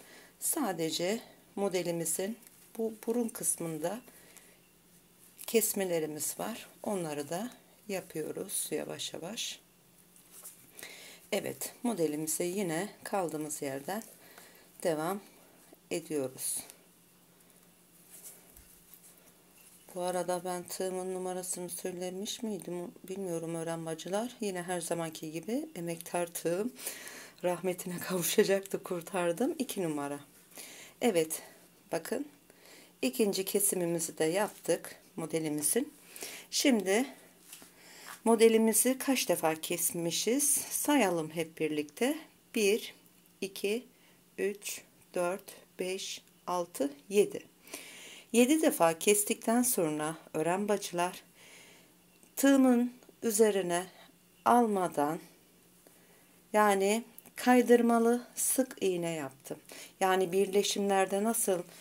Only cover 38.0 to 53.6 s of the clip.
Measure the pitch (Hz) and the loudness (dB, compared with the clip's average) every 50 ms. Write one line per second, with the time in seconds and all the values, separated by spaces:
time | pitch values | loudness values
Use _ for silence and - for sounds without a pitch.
38 | - - - - - 220 226 220 226 226 220 220 220 226 214 - - 247 262 262 | -18 -16 -10 -2 2 4 6 8 8 8 8 8 6 6 4 4 4 2 2 0
39 | - 277 262 254 - - 175 160 - 156 160 160 - - 175 170 - - - 175 | 0 0 0 2 2 0 0 2 2 0 0 0 -2 -4 -2 -2 -2 -2 -2 -2
40 | 170 170 165 - - 208 240 285 285 - - - - - - - - - 294 277 | -2 -2 0 0 0 2 2 2 2 2 2 0 0 -4 -6 -4 0 4 4 4
41 | 214 185 175 165 156 160 160 170 156 165 - - 160 151 151 147 147 147 - - | 4 4 2 0 -2 -2 -4 -4 -6 -4 -4 -2 -2 -2 0 -2 -4 -4 -4 -2
42 | 233 269 311 311 - - - _ _ _ - 233 208 196 208 240 - - - - | 0 0 -2 -2 -8 -18 -20 _ _ _ 0 2 4 4 4 2 0 -6 -14 -18
43 | - - _ _ _ _ _ - 202 190 - - - 196 208 247 247 - _ _ | -20 -20 _ _ _ _ _ -8 -8 -8 -6 -4 -4 -2 -2 -4 -6 -10 _ _
44 | _ - - _ _ _ _ - 190 196 202 202 - - - - - - _ _ | _ -20 -20 _ _ _ _ -4 -4 -4 -4 -4 -8 -10 -10 -12 -14 -18 _ _
45 | - _ - 180 175 175 185 202 - - - - - - _ - 185 185 185 196 | -16 _ -4 -2 0 0 -2 -4 -8 -12 -20 -20 -20 -14 _ -8 -6 -6 -6 -6
46 | - - - - - - _ _ - - 180 180 175 175 - - 262 285 - - | -6 -8 -10 -12 -14 -20 _ _ -6 -4 -2 -2 -2 -2 -2 -2 -2 -2 -4 -8
47 | - - 196 208 190 - - - - - _ _ - - - - - - - - | -6 2 6 6 6 6 4 -6 -12 -14 _ _ -20 -16 -16 -16 -16 -16 -18 -18
48 | - - - - - - - 226 247 240 311 311 320 302 - - 170 165 165 165 | -18 -18 -18 -20 -6 2 6 6 8 8 6 6 4 4 4 6 4 4 4 4
49 | - 208 202 208 - - 226 - - 233 226 247 247 - - - 175 156 151 151 | 4 4 4 4 4 0 -2 -2 0 2 2 4 4 2 2 2 2 0 0 0
50 | 151 156 160 - - - - 156 156 165 175 190 208 202 208 196 202 - - 175 | -2 -4 -4 -6 -10 -6 -2 -2 0 2 2 0 2 0 0 0 -2 -4 -2 -2
51 | 175 180 180 - - - - - - - - - - - - - - - _ _ | -2 -2 -2 -6 -16 -20 -20 -20 -20 -20 -20 -20 -20 -20 -20 -20 -20 -20 _ _
52 | _ _ _ _ _ - - - - 277 277 277 262 254 247 240 247 247 - - | _ _ _ _ _ -14 -2 4 6 6 8 8 8 8 6 6 4 0 -2 -8
53 | - - - - - 233 208 214 226 214 196 196 | -20 -20 -12 -6 -2 0 4 6 6 6 4 2